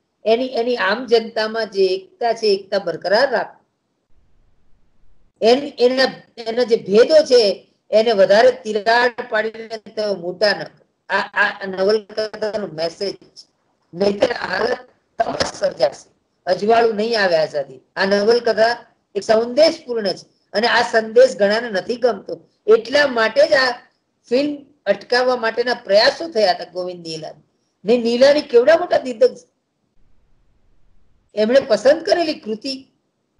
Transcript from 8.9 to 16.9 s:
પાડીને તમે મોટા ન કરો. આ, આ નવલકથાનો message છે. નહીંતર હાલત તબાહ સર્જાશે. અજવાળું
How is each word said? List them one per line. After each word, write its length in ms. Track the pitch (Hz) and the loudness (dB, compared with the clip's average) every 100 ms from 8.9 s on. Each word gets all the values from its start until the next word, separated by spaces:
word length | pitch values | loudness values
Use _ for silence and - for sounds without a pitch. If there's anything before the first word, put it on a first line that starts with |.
| 233 247 233 - | 0 0 -4 -4
પાડીને 380 | 220 220 220 226 | -4 -4 -8 -14
તમે 460 | 226 214 220 214 | -14 -12 -8 -6
મોટા 360 | 190 170 180 208 | -6 -8 -2 0
ન 120 | 185 | 0
કરો. 240 | 151 _ _ _ - | -6 _ _ _ -6
આ, 120 | 190 | -4
આ 460 | 196 180 202 202 196 | -4 -2 -2 -2 -10
નવલકથાનો 1000 | 185 190 220 202 - 214 202 214 208 190 | -4 -2 -2 -4 -8 -8 -8 -8 -6 -8
message 480 | 156 165 - 196 | -8 -8 -6 -10
છે. 340 | 170 _ - - _ _ _ _ | -10 _ -20 -20 _ _ _ _
નહીંતર 380 | 170 202 202 - | -4 -2 0 -2
હાલત 560 | - - 185 220 254 - _ _ - | -2 -6 -4 -4 -4 -8 _ _ -6
તબાહ 340 | - - - | -4 -4 -6
સર્જાશે. 560 | - 196 - 156 - - _ _ _ - | -4 -6 -2 -2 -4 -16 _ _ _ -4
અજવાળું 480 | 180 202 226 233 | -2 2 2 2